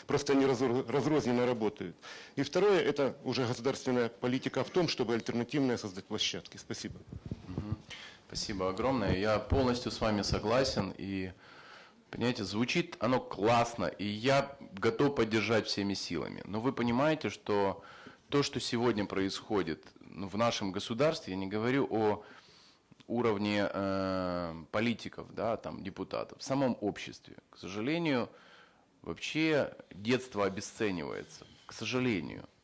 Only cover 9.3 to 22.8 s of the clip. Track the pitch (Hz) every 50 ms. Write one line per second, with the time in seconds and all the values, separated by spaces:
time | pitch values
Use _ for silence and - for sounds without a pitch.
9.3 | 107 104 - - 135 139 127 123 120 120 - - - - 117 110 107 101 95 -
10.3 | 104 95 104 107 117 131 139 - - 110 98 95 - - 87 98 98 95 92 92
11.3 | 92 - - - - - - - - - - - - - _ _ - - 117 123
12.3 | 120 113 101 90 101 110 127 - - 175 165 - - - 107 120 131 120 - -
13.3 | - 92 98 113 120 117 117 - - - 90 - - - 98 104 104 107 117 135
14.3 | 135 139 135 - - - - - - 98 107 113 - - 143 143 143 123 113 107
15.3 | 110 110 98 107 117 104 101 - - 104 98 101 95 - - - 87 73 55 50
16.3 | 50 50 50 - 101 110 117 135 117 120 117 120 117 127 147 156 156 - - 104
17.3 | - - - - 104 101 98 98 87 - - - - - - - - - _ -
18.3 | - 143 139 - - 123 - - 127 113 120 120 107 104 98 - - 98 95 95
19.3 | - - - - 107 95 85 80 76 - - - - - - - - - 98 90
20.3 | 98 107 117 117 - - 107 95 90 101 - - 113 117 147 160 156 - - 92
21.3 | 92 95 95 95 107 107 113 123 135 139 - - 104 110 110 104 101 - - -
22.3 | - - - - - - - - _ _